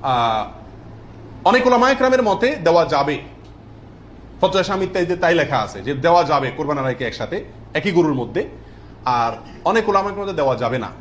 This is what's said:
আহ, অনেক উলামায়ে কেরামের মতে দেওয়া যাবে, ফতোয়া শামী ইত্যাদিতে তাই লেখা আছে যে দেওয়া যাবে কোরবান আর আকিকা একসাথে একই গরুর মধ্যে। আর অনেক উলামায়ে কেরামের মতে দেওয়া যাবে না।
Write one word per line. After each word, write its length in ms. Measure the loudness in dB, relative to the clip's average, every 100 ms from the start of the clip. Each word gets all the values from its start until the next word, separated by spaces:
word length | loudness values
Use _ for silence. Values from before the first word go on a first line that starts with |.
আহ, 400 | 0 0 2 0 -4 -12 -20 -20 -20 -20 -20 -20 -18 -2
অনেক 200 | 2 4 4
উলামায়ে 300 | 4 4 4
কেরামের 280 | 4 4
মতে 240 | 2 2 0 2
দেওয়া 200 | 4 4 4
যাবে, 320 | 2 0 -2 -8 -18 -20 -20 -20 -20 -20 -20 -20 -20 -20 -2
ফতোয়া 260 | 0 2
শামী 220 | 0 -2 -2
ইত্যাদিতে 300 | -2 -2 0
তাই 200 | 2 2
লেখা 220 | 2 -2
আছে 200 | -4 -6
যে 100 | -6
দেওয়া 280 | -2 4 4
যাবে 240 | 4 2 0
কোরবান 260 | -4 -4 -2
আর 80 | -2
আকিকা 200 | -4 -6
একসাথে 300 | -6 -6 -8 -10 -18 -8
একই 180 | -4 0
গরুর 220 | 2 2
মধ্যে। 280 | 0 -2 -4 -6 -10 -20 -20 -20 -8 -2
আর 260 | 0 0 -4 -12 -6 0
অনেক 180 | 0 2
উলামায়ে 240 | 2 0
কেরামের 100 | -4
মতে 160 | -6 -2
দেওয়া 160 | 0 0
যাবে 220 | -2 -2
না। 120 | -6 -10